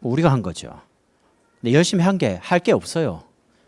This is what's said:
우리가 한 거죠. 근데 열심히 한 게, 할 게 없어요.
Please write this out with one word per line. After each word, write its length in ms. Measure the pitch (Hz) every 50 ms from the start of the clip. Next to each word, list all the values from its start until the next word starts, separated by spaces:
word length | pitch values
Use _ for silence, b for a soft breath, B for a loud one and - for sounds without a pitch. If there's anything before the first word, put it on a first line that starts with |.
우리가 300 | - 123 120 143 165 170
한 100 | 135 127
거죠. 400 | 98 90 82 - - 58 - - - _ _ _ _ _ _ _ _ _ _ _ _ _ _ _
근데 120 | - 120 123
열심히 300 | 147 175 - - 185 170
한 140 | 190 196 180
게, 220 | 156 113 92 90
할 180 | - - 180 175
게 120 | - -
없어요. 520 | 190 107 - - - 170 160 120 87 80 - _ _ _ _ _ _ _ _